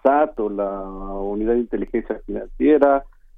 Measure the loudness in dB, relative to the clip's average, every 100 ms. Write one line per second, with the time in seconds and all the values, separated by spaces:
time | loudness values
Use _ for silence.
0 | 2 4 2 -2 -4 -2 -4 -4 -10 -10
1 | -8 -6 -4 -2 0 0 0 -4 -4 -4
2 | -4 -10 -8 -10 -8 0 4 6 6 2
3 | -2 -20 -20